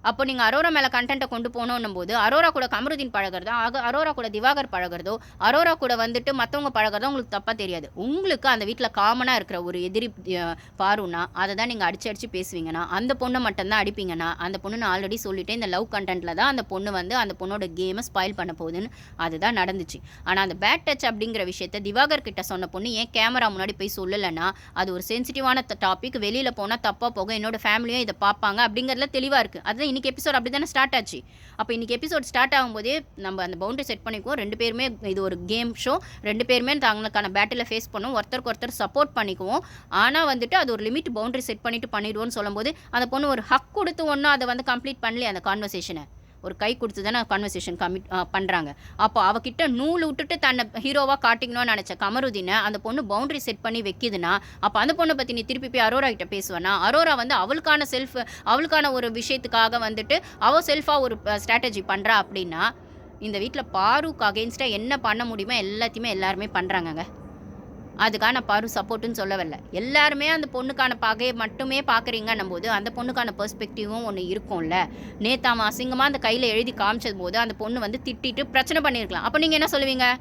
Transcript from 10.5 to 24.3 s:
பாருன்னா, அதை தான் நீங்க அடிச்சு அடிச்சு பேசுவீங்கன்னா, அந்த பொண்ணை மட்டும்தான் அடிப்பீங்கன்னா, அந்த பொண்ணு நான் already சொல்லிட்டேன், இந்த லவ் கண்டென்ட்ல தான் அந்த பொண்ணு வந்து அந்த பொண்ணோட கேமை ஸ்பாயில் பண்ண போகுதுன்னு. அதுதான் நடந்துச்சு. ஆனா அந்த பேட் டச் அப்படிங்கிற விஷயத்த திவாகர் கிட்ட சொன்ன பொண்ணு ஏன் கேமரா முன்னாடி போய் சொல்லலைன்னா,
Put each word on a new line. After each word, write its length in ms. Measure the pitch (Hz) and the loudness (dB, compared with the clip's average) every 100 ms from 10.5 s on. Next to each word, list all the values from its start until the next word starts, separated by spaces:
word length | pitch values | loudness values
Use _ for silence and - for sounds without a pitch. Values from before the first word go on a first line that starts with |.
| 165 - - | -6 -12 0
பாருன்னா, 460 | 196 208 185 170 180 | 2 2 0 -4 -4
அதை 220 | 180 196 | -2 -2
தான் 120 | 202 240 | 0 -2
நீங்க 240 | 226 175 | 0 0
அடிச்சு 140 | 190 | 0
அடிச்சு 280 | 226 208 - | -8 -8 -6
பேசுவீங்கன்னா, 540 | 185 185 180 160 165 170 | -6 -6 -6 -4 -4 -2
அந்த 300 | 190 247 262 | -2 0 -2
பொண்ணை 200 | 247 254 | 0 0
மட்டும்தான் 420 | 233 196 190 214 | 0 -2 0 2
அடிப்பீங்கன்னா, 520 | 196 208 185 165 165 - | 2 -2 -6 -2 -4 -4
அந்த 220 | 175 196 | -6 -6
பொண்ணு 180 | 196 226 | -6 -4
நான் 260 | 220 185 | 0 0
already 140 | 196 220 | -2 -6
சொல்லிட்டேன், 260 | 208 190 180 | -6 -6 -4
இந்த 160 | 233 208 | -4 -2
லவ் 200 | 180 220 | -2 -2
கண்டென்ட்ல 440 | 208 190 180 175 | -4 -2 -4 -4
தான் 140 | 165 262 | 2 2
அந்த 140 | 262 | 2
பொண்ணு 300 | - 190 202 | -4 -4 -4
வந்து 240 | 190 180 247 | -4 -2 -2
அந்த 180 | 208 180 | -2 -4
பொண்ணோட 280 | 185 208 185 165 | -6 -4 -6 -4
கேமை 260 | 185 196 - | -4 -4 -4
ஸ்பாயில் 200 | - 190 196 | -2 -2 -2
பண்ண 180 | 185 160 | -6 -6
போகுதுன்னு. 280 | 165 175 220 - - - | -6 -6 -8 -12 -18 -6
அதுதான் 400 | 165 160 202 226 | -4 0 2 2
நடந்துச்சு. 440 | 185 185 165 - - - | 0 -2 -8 -12 -16 -10
ஆனா 180 | - 190 | 0 2
அந்த 120 | 190 180 | 2 2
பேட் 280 | 202 330 - | 2 2 0
டச் 220 | 285 254 | 0 0
அப்படிங்கிற 420 | 214 226 220 180 | 0 -4 -2 -4
விஷயத்த 280 | - 180 208 | -6 -8 -6
திவாகர் 400 | 202 214 294 302 | -2 4 4 4
கிட்ட 200 | 233 185 | 0 -8
சொன்ன 240 | 180 185 180 | -6 -6 -6
பொண்ணு 260 | 220 226 | -6 -4
ஏன் 160 | 220 233 | -4 -2
கேமரா 360 | 233 220 254 226 | 2 2 4 2
முன்னாடி 220 | 190 196 190 | 0 -4 -4
போய் 140 | 196 - | -6 -4
சொல்லலைன்னா, 540 | 185 208 185 | -4 -2 -2